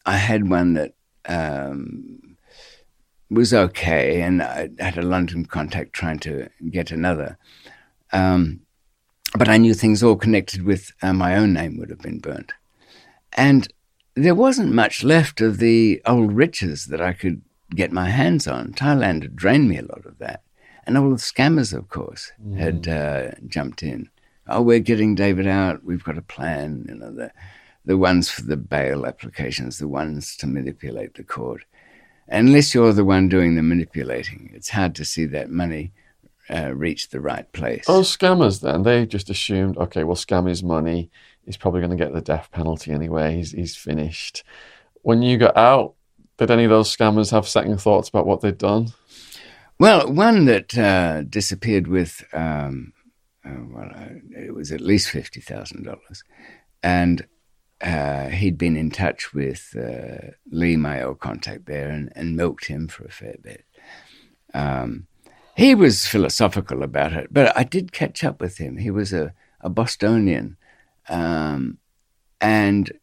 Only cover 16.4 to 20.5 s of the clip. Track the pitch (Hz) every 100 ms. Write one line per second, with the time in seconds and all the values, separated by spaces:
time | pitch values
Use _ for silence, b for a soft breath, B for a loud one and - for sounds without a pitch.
16.4 | 170 - 90 71 - 80 90 90 92 55
17.4 | _ _ - 85 87 90 92 127 165 165
18.4 | - 62 - - 143 139 104 80 69 -
19.4 | 95 143 123 67 - - - - - -
20.4 | _